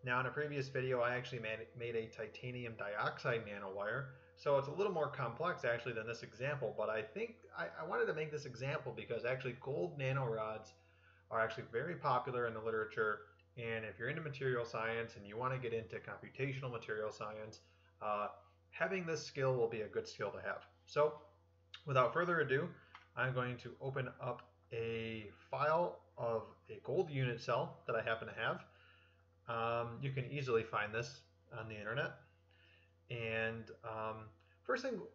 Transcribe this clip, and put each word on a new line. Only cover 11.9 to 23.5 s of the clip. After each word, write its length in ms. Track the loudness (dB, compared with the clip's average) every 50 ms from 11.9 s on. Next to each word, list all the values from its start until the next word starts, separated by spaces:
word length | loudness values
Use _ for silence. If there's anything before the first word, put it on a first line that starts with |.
| -4
popular 500 | 0 2 4 4 4 4 2 0 2 0
in 80 | 0 0
the 60 | 0
literature, 580 | -2 0 0 0 0 0 2 2 4 4 2 0 -6 -18 -20 -20 -20 _ _
and 280 | -6 -4 -2 -2 -2 -2
if 160 | -6 -6 -4
you're 80 | -4 -2
into 120 | -2 -2
material 440 | -4 -6 -6 -2 0 2 2 2 0
science 500 | 0 -2 -2 0 0 0 0 -2 -4 -8
and 100 | -12 -12
you 120 | -8 -6
wanna 200 | -2 0 0 0 0
get 140 | 0 0
into 220 | 0 -2 -2 -4 -8 -10
computational 720 | -8 -8 -10 -10 -12 -14 -4 -2 -2 -2 -2 -2 -4 -4
material 400 | -4 -6 -4 -4 -2 0 -2 -2
science, 480 | -2 -4 -8 -6 -6 -8 -10 -10 -12 -16 -20 -20 _ _ _ -20 _ _
uh, 240 | 0 2 2 2 2 -2 -4 -10 -20 -20 -20 _ _ _
having 340 | -2 -2 0 0 2 0 0
this 180 | 0 -2 -2 -2
skill 300 | -6 -2 2 4 4 6
will 140 | 6 4 4
be 140 | 2 -2
a 40 | -4
good 220 | -2 -2 -4 -4 -4
skill 240 | -6 -4 -4 -4
to 60 | -4 -4
have. 240 | -4 -4 -4 -4 -6 -14 -20 _ _
So 260 | -2 4 6 6 6 4 -2 -14 -20 -20 -20 _ _ _ _ _ _ -18 -12 -4
without 260 | 4 8 8 8 8
further 280 | 6 4 4 4 4 4
ado, 280 | 6 6 4 4 4 0 -6 -12 -20 -20 -20 -20 -20 _ _
I'm 160 | 0 2 2
going 240 | 2 2 0 0